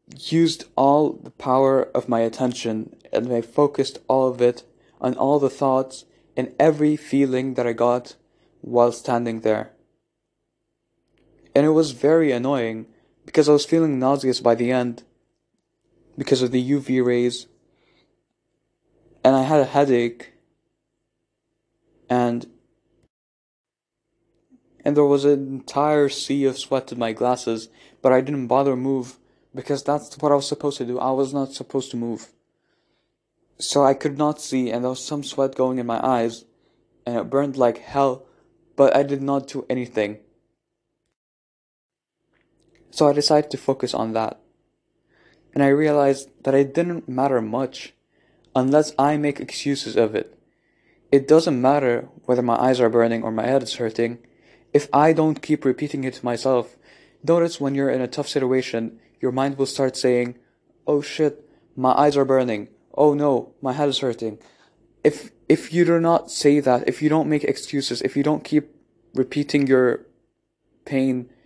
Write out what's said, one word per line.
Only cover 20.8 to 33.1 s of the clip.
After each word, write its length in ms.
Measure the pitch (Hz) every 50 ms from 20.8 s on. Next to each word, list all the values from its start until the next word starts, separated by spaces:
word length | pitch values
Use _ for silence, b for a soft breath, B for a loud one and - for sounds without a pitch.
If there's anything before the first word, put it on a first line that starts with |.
| _ _ _ _ _ _ _ _ _ _ _ _ _ _ _ _ _ _ _ _ _ _ _ _ _ -
And, 360 | 123 123 120 120 120 120 - - _ _ _ _ _ _ _ _ _ _ _ _ _ _ _ _ _ _ _ _ _ _ _ _ _ _ _ _ _ _ _ _ _ _ _ _ _ _ _ _ _ _ _ _ _ _ -
and 120 | 139 147
there 80 | 147 143
was 200 | 139 143 139 139
an 220 | 147 143 139 139 135 135 127
entire 480 | - - - 139 147 151 151 147 143 139
sea 360 | - - - - 139 143 135
of 120 | 131 123 -
sweat 320 | - - 139 131 127 -
in 80 | 127 123
my 140 | 117 113
glasses, 560 | 110 - 120 123 127 120 - 120 113 113 110 - b b b b b b
but 120 | b 131
I 100 | 131 127
didn't 240 | 127 143 147 135 123
bother 300 | 117 123 139 139 139 131
move 420 | 127 127 135 135 131 120 127 - _ _ _ _ _ _ _ -
because 280 | 131 - - 143 135
that's 340 | - 143 147 147 147 - - -
what 140 | 156 147
I 20 | 143
was 140 | 139 139 -
supposed 300 | - - - 143 139 -
to 80 | 127
do. 120 | 120 123 127
I 120 | - 131
was 240 | 131 135 139 131 139
not 180 | 139 135 135
supposed 380 | - - 135 - - 135 127 -
to 60 | -
move. 320 | 117 117 117 113 107 - - _ _ _ _ _ _ _ _ _ _ _ _ _ _ _ _